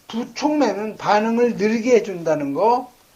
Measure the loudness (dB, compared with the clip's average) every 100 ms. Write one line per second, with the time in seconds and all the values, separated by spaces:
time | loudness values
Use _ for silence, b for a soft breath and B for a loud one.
0 | -10 -8 -8 -4 -2 2 0 0 -6 -4
1 | 0 2 2 2 0 0 0 0 2 2
2 | 2 -4 -2 -2 -2 0 2 2 -2 _
3 | b